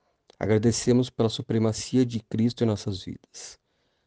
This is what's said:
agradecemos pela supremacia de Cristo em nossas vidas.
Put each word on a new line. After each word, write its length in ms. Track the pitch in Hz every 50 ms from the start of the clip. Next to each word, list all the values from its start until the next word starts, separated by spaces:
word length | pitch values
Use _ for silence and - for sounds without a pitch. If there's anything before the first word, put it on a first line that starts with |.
| _ _ _ _ _ - _ -
agradecemos 680 | - 95 110 107 104 120 110 - - 123 120 123 127 127
pela 200 | - - 117 110
supremacia 760 | - - - - 117 113 110 110 110 - - - - 127 131
de 140 | 120 117 107
Cristo 420 | - _ - 113 113 120 - - 117
em 40 | 110
nossas 360 | 104 101 - 107 98 87 -
vidas. 560 | - - - _ _ - - - - - - _ _ _ _ _ _ _ _ _